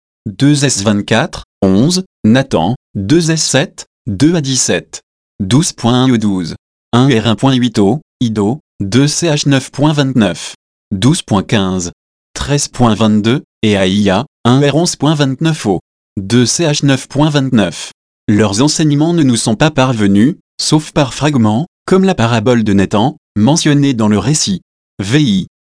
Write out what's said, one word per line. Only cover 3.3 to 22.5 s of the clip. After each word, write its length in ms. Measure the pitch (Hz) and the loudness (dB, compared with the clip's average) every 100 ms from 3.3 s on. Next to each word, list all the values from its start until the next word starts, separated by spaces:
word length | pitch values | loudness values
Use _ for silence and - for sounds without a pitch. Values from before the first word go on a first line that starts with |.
S 120 | 160 | -2
sept, 440 | - 135 180 - - _ - | 0 -2 -2 -8 -20 _ -8
deux 280 | 95 156 175 | 0 2 2
à 60 | |
dix-sept, 600 | 135 127 - 90 - - _ _ _ _ | -2 -2 -2 -4 -4 -18 _ _ _ _
douze 320 | 95 120 180 | 0 0 0
point 320 | - 120 123 131 | -2 0 2 2
un 60 | |
au 60 | 117 | 0
douze, 380 | 104 95 82 - _ _ _ | 0 -2 -6 -10 _ _ _
un 160 | 117 135 | 0 2
R 180 | 113 107 | 2 0
un 80 | 107 | 0
point 200 | 135 131 | 0 2
huit 240 | 123 110 | 0 2
au, 200 | 98 147 - _ | 0 0 -8 _
Ido, 400 | 120 107 101 156 _ _ | -4 -2 -2 -4 _ _
deux 280 | 101 113 147 | -2 2 2
C 200 | - 170 | 0 -2
H 220 | 147 151 | -2 0
neuf 220 | 139 - | -2 -2
point 200 | - 151 | -2 0
vingt-neuf, 640 | 151 135 127 98 82 - - _ _ _ | 0 -2 0 -2 -2 -12 -18 _ _ _
douze 280 | 95 117 170 | -2 -2 -2
point 220 | - 101 | -2 -4
quinze, 480 | - 113 95 92 87 - _ _ _ | -2 -2 -2 -4 -6 -12 _ _ _
treize 360 | - 131 143 - | -12 -4 -4 -4
point 260 | - 120 104 | 0 0 2
vingt-deux, 480 | 110 107 107 139 - _ | 2 2 0 -2 -4 _
et 140 | 110 101 | 0 2
Aïa, 500 | 95 101 101 202 - _ 117 | 2 2 0 0 -4 _ 0
un 160 | 131 | 2
R 140 | 143 143 | 2 0
onze 200 | 175 - | -2 -2
point 200 | 143 156 | -2 0
vingt-neuf 500 | 135 127 160 156 107 | -2 -2 -2 -2 -2
au, 160 | 85 - _ _ - | -4 -6 _ _ -12
deux 260 | 95 120 120 | 0 2 2
C 180 | - | 0
H 220 | 170 147 143 | -2 0 0
neuf 220 | 131 - | -2 -4
point 220 | 139 151 | -2 0
vingt-neuf. 640 | 147 135 120 90 - - - _ _ - | 0 0 0 0 -4 -16 -20 _ _ -2
Leurs 340 | 104 104 101 | 0 2 2
enseignements 520 | 147 - 156 143 160 | 0 2 0 2 0
ne 100 | 170 | 2
nous 120 | 135 117 | 2 0
sont 200 | - 107 | -2 0
pas 140 | 151 | 0
parvenus, 680 | 147 131 117 101 101 127 - _ - | 0 -2 0 2 4 2 0 _ -10
sauf 320 | - 156 151 | -2 -2 0
par 220 | - 135 | -4 -4
fragments, 540 | - 147 143 107 110 165 _ - | -2 -2 2 0 0 -4 _ 0
comme 200 | 190 190 | 2 2
la 100 | 180 | 0
parabole 480 | 113 120 110 | 0 0 2